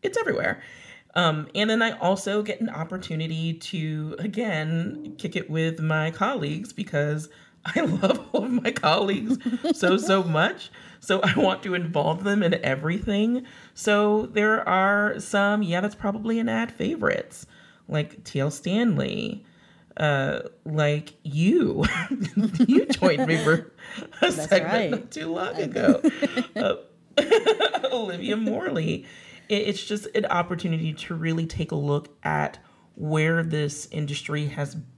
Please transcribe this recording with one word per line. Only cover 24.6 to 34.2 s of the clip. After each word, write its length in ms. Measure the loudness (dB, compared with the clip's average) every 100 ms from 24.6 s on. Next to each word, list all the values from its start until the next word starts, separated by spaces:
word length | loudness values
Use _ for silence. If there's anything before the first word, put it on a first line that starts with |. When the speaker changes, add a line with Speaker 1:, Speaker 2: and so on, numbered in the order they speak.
| 4
Speaker 2:
right. 180 | 0 2
Speaker 1:
not 200 | -2 -6
too 220 | -10 -6
long 220 | -4 -4 -4
Speaker 2:
I 40 |
Speaker 1:
ago. 420 | -4 2 4 4 2 0 -2
Speaker 2:
<laughs> 260 | -2 -4 -2
Speaker 1:
Uh, 200 | -2 -2 -6 _ _ 0
<laughs> 760 | 4 4 4 2 2 0 -2
Olivia 440 | -2 -2 -4 -2 0
Morley. 680 | 0 -2 -2 -2 -2 -4 -8 -20 -20 -20 -2
It, 180 | 0 0
it's 160 | -4
just 240 | -4 -6 -2 -2
an 100 | 0
opportunity 680 | 0 0 -2 -2 -2 -2
to 220 | -6 -8 -4
really 300 | -2 -2 -2
take 260 | -4 -4
a 40 | -2
look 340 | 0 0 -2 _
at 340 | -2 0 -2 -4 -20 _ _ -8
where 480 | -2 2 4 2
this 440 | 0 -2 -2 -6 -8
industry 560 | -6 -4 -6